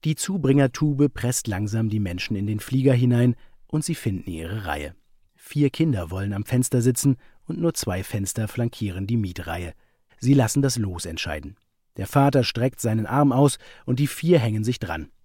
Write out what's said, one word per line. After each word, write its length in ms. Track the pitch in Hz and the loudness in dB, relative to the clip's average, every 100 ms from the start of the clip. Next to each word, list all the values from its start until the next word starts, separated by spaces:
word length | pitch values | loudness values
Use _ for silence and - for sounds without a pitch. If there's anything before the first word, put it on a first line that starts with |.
Die 120 | 156 156 | -2 -4
Zubringertube 920 | - 190 139 135 135 - 151 139 143 | -4 -2 4 4 4 2 0 2 2
presst 400 | - 120 127 - | 2 -4 -2 -4
langsam 400 | 98 104 110 113 | -4 -2 0 0
die 140 | 107 | 0
Menschen 340 | 98 90 - 101 | -2 -4 -6 -4
in 120 | 104 | -2
den 120 | 107 | -4
Flieger 340 | - 131 135 | -2 2 4
hinein 420 | 123 123 120 123 120 - - - | 4 4 4 4 2 -6 -20 -6
und 180 | 151 151 | -4 -4
sie 100 | 165 | -4
finden 340 | - 95 - | -4 -4 -6
ihre 360 | 82 80 107 95 | -10 -8 -8 -6
Reihe. 280 | 73 73 - _ _ _ _ | -6 -8 -12 _ _ _ _
Vier 340 | - 147 143 | -8 0 0
Kinder 420 | - 160 110 85 | 2 0 0 -2
wollen 220 | 92 101 | -4 -4
am 100 | 101 | -4
Fenster 380 | 107 123 127 127 | -2 0 2 2
sitzen 340 | 120 123 139 127 - - - | 2 2 2 0 -4 -20 -12
und 160 | 165 | -4
nur 120 | 165 | -2
zwei 300 | - - 92 | -2 -4 -6
Fenster 460 | 95 107 98 - 110 | -4 -6 -4 -4 -6
flankieren 580 | - 120 - 104 92 98 | -2 -4 -2 -6 -6 -2
die 100 | 117 | -2
Mietreihe. 560 | 101 87 85 85 87 - _ _ _ _ | -2 -6 -8 -8 -8 -12 _ _ _ _
Sie 140 | 123 | 4
lassen 280 | 135 117 - | 4 4 2
das 160 | 139 127 | 0 0
Los 280 | 101 90 87 | -4 -4 -8
entscheiden. 500 | 82 - 78 - - _ _ _ - | -8 -6 -8 -10 -18 _ _ _ -10
Der 120 | 98 | -2
Vater 360 | 143 139 135 | 2 4 4
streckt 380 | 120 - 127 - | 0 0 -4 -2
seinen 240 | 117 110 110 | -2 -2 0
Arm 260 | 131 143 | 2 4
aus 260 | 127 143 - - - - | 6 4 2 -12 -18 -6
und 140 | 123 | 0
die 80 | 143 | 0
vier 300 | - 160 175 | -2 4 4
hängen 260 | 117 110 107 | 4 0 -2
sich 140 | 127 | -4
dran. 300 | 90 80 76 _ | -6 -8 -10 _